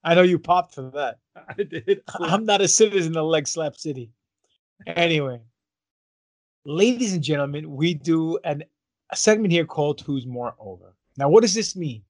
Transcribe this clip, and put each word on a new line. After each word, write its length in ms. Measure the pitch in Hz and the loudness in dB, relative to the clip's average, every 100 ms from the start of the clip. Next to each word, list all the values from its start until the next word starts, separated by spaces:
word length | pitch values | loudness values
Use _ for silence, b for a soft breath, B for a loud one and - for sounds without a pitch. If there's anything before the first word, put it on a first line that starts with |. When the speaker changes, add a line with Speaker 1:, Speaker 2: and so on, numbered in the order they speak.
Speaker 1:
I 100 | 170 | 4
know 100 | 170 | 6
you 160 | 180 175 | 6 2
popped 360 | - 180 175 - | 2 0 0 -14
for 160 | 131 | -12
that. 280 | 139 131 113 _ 165 | -6 -6 -8 _ -20
Speaker 2:
<laughs> 0 | - 139 | -16 -10
I 60 | |
did. 380 | 175 160 113 196 - - | -8 -8 -2 -2 -2 -8
Speaker 1:
I'm 240 | 165 190 220 | -2 0 2
not 140 | 202 | 2
a 80 | 190 | 2
citizen 480 | - 220 196 165 160 | 4 2 2 -2 -2
of 120 | 156 | 0
Leg 200 | 160 143 | 0 -2
Slap 300 | 165 156 - | -6 -8 -8
City. 340 | 160 131 113 _ _ _ _ _ _ _ - | -10 -10 -12 _ _ _ _ _ _ _ -10
Anyway, 540 | 170 170 156 139 120 113 _ _ _ _ _ _ _ _ _ _ _ 143 | -2 0 0 -2 -8 _ _ _ _ _ _ _ _ _ _ _ _ -8
ladies 480 | 156 220 247 233 | 2 2 2 -2
and 100 | 180 | -2
gentlemen, 480 | 135 147 143 147 156 139 | -2 -2 -2 -6 -10 -2
we 160 | 165 | -2
do 460 | 156 139 165 160 165 | -2 0 0 0 -4
an, 220 | 170 147 - _ _ _ _ | -4 -8 -10 _ _ _ _
a 40 | - | -2
segment 380 | - 214 208 | 2 2 2
here 120 | 170 156 | 2 0
called 360 | - 147 143 | -2 -2 -4
Who's 240 | - 139 123 | -6 -8 -6
More 280 | 123 120 - | -8 -10 -12
Over. 340 | 101 90 92 _ _ - | -18 -18 -20 _ _ -2
Now, 140 | 139 | 6
what 140 | 202 | 8
does 100 | 226 | 6
this 240 | 214 - 185 | 0 -4 -6
mean? 260 | 156 110 | -8 -10